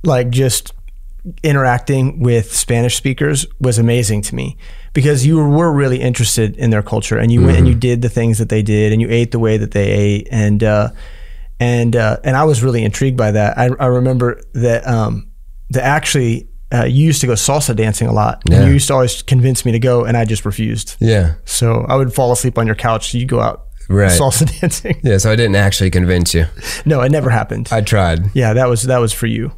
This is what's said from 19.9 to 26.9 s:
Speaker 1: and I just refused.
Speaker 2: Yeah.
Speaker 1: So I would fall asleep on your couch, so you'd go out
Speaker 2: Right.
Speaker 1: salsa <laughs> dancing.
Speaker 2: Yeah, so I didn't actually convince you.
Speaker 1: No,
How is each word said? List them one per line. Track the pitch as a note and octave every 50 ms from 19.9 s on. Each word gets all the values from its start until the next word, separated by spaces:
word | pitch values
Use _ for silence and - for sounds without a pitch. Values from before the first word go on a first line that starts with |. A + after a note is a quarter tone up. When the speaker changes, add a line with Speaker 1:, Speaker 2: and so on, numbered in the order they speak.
| B2 A#2+ A#2
Speaker 1:
and | A2 A#2 A#2
I | A2+
just | G#2+ A2 G#2 -
refused. | G#2+ G2 - A2 A2 A2+ A2 - - - -
Speaker 2:
Yeah. | A2+ A2+ A2 G#2 F#2 D#2+ D#2 - -
Speaker 1:
So | - - - B2 A#2 A#2 A#2 B2 -
I | B2+
would | C3+ C3+ B2+ -
fall | - C3 A#2+
asleep | B2 A#2+ - C3 A#2 -
on | A2+
your | A2 G#2+
couch, | - - A#2+ A2+ A2 - -
so | - B2
you'd | B2 C3
go | B2 A#2
out | A2 - - - - - - - - -
Speaker 2:
Right. | F#2 G2+ G2+ F#2+
Speaker 1:
salsa | F2 E2+ D3 C3+ - - E3
<laughs> | - - -
dancing. | - E3 - - - A3 E3 - -
Speaker 2:
Yeah, | C3 G#2 F#2+
so | - A2+
I | A2
didn't | A2 A#2+ A2 G2 G2
actually | G2+ G2 G2 - G2+ F#2+
convince | E2 F#2 F2+ F2+ F#2 F2 F2 - -
you. | E2 D#2+ D#2+ - - - - - - -
Speaker 1:
No, | D3